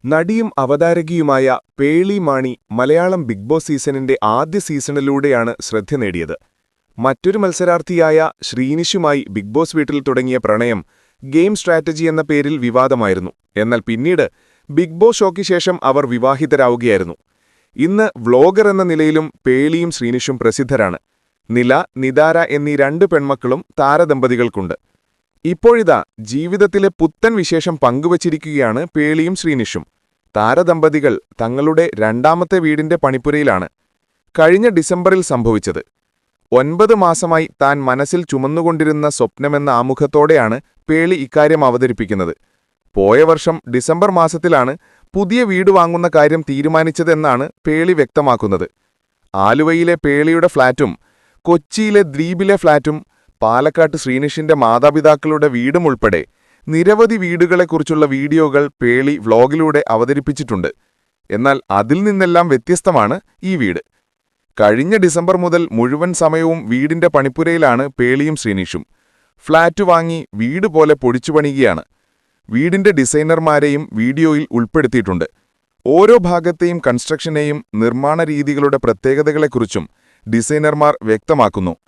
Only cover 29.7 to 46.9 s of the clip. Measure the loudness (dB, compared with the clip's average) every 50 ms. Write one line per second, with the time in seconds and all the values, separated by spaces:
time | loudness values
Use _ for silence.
29.7 | -8 -10 -12 _ _ _ _ _ _ _ _ _ _ 0 0 2 2 2 2 2
30.7 | 2 2 2 2 2 2 0 0 0 0 _ _ _ -6 -6 -4 -4 -2 -2 2
31.7 | 2 2 0 0 -2 -2 -2 -2 0 0 2 2 2 0 -2 -2 -2 0 0 0
32.7 | -2 -2 -2 -2 -2 0 0 -2 -2 -2 -2 -2 -2 0 0 0 0 0 -4 -8
33.7 | _ _ _ _ _ _ _ _ _ _ _ _ _ 2 4 6 6 4 4 2
34.7 | 2 0 0 0 -4 0 2 2 2 2 0 -2 -4 -2 0 0 -2 0 -2 -4
35.7 | -8 -8 -12 _ _ _ _ _ _ _ _ _ _ _ _ _ 2 2 2 2
36.7 | 2 2 4 4 4 4 4 2 2 0 0 0 0 0 0 -4 _ _ 0 0
37.7 | 0 0 -2 -2 -2 -2 -2 -2 -4 -4 -4 -4 -4 -4 -2 -2 -2 -2 -2 -2
38.7 | 0 0 0 0 0 0 -2 -4 -2 -2 -4 -4 _ -14 -8 -4 -4 -2 0 0
39.7 | 0 0 0 -2 -2 -2 -2 0 2 2 4 4 4 4 4 0 -4 -6 _ _
40.7 | _ _ _ -2 -2 0 0 0 -2 -2 -4 -2 0 2 2 2 2 2 2 0
41.7 | 2 0 0 -2 -2 -4 -6 -6 -4 -4 -4 -6 -6 _ _ _ _ _ _ _
42.7 | _ _ _ _ _ 2 4 4 6 6 6 4 4 2 0 -4 -4 -4 _ -4
43.7 | -4 -4 -2 -2 0 0 0 0 2 2 0 0 0 -2 0 2 2 2 2 0
44.7 | -4 -10 _ _ _ _ _ _ -4 -4 -2 0 0 0 0 0 0 2 2 4
45.7 | 4 4 4 2 0 -2 -2 2 4 4 4 4 2 -2 -2 -4 -6 -2 -2 0
46.7 | 0 2 0 0